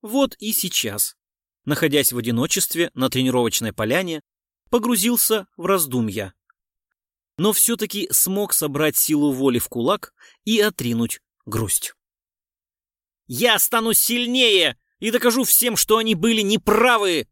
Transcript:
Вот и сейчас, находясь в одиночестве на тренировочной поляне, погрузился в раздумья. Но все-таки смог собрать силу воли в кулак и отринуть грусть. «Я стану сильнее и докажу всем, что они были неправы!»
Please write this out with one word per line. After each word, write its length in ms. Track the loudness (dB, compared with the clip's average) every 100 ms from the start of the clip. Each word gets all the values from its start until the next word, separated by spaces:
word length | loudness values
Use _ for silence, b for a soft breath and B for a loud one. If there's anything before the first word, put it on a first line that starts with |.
Вот 340 | -2 0 0 -2
и 120 | -6
сейчас, 640 | -4 -2 -4 -4 -4 -4 -6 _ _ _ _
находясь 480 | -6 -2 2 2 0
в 60 | 0
одиночестве 760 | -2 0 0 -2 -2 -2 -4
на 160 | 0 -2
тренировочной 600 | 0 0 2 0 -2 -6
поляне, 500 | -4 -2 0 -2 -8 -12 _ _ _ _
погрузился 720 | -2 0 0 2 0 0 0 -4 -8
в 120 | 0
раздумья. 680 | 0 0 -2 -2 -4 -8 -12 _ _ _ _ _ _ _ _ _ -2
Но 160 | 0
все-таки 540 | 2 0 0 -4 -6 -2
смог 440 | 0 0 -2 -2
собрать 440 | -2 -2 0 0 0
силу 340 | 0 2 2
воли 280 | 2 2 0
в 100 | -2
кулак 460 | -4 -2 -2 -4 _ b b -2
и 140 | 2
отринуть 600 | 2 0 -4 -2 -2 -4 _ _ -8
грусть. 480 | -4 -2 -4 -4 -16 _ _ _ _ _ _ _ _ _ _ _ _ _
«Я 320 | -2 2 2
стану 340 | 2 0 0
сильнее 840 | 0 0 -2 0 2 4 4 2 -2 _ _
и 140 | -2
докажу 320 | 2 2 2
всем, 340 | 2 2 0 -2
что 200 | 2 2
они 180 | 2 0
были 260 | 2 2
неправы!» 840 | 0 0 2 2 4 2 2 -2 -4